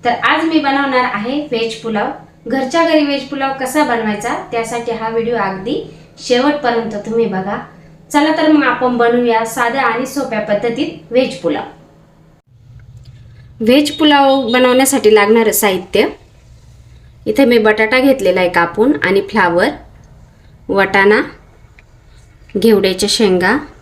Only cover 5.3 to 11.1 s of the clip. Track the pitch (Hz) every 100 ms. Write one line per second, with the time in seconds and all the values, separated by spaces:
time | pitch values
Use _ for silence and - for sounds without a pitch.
5.3 | 233 190 190 202 302 - - - - -
6.3 | 247 285 294 247 233 214 208 226 226 220
7.3 | 185 190 226 - - - - - 294 311
8.3 | 311 311 302 262 240 254 240 233 240 240
9.3 | 226 226 - 233 269 240 233 262 285 254
10.3 | 220 - 202 240 233 320 - -